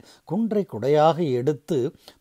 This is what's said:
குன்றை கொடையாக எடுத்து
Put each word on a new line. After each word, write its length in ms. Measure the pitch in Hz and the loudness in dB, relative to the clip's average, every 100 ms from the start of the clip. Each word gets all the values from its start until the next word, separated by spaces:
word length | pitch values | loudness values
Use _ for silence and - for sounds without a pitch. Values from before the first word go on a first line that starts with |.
| - - | -16 -20
குன்றை 420 | - 180 226 208 185 | -8 -4 -2 -2 -4
கொடையாக 640 | 110 127 151 156 160 160 | -4 0 4 4 2 0
எடுத்து 640 | 123 127 147 - 151 120 - - - | 0 -2 -2 -2 -2 -2 -6 -20 -14